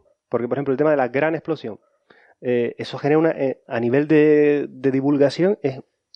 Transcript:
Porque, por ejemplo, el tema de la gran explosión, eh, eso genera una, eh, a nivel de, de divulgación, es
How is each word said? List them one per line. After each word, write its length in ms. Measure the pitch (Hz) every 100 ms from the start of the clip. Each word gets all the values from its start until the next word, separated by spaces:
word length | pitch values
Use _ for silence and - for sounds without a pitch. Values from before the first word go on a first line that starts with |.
| _ _ _
Porque, 180 | 120 120
por 120 | 123
ejemplo, 120 | 139
el 80 | 131
tema 140 | 151
de 40 | 143
la 120 | 123
gran 260 | 131 156
explosión, 460 | 160 - 151 120 95 _ _ _ _ _ _
eh, 360 | 127 123 117 -
eso 200 | 120 135
genera 200 | 143 151
una, 120 | 160
eh, 300 | - 135 123 -
a 140 | 123
nivel 260 | 120 135 147
de, 600 | 156 151 151 147 147 139
de 220 | 131 135
divulgación, 680 | 135 135 147 143 - 180 208
es 180 | 139 131 - _ _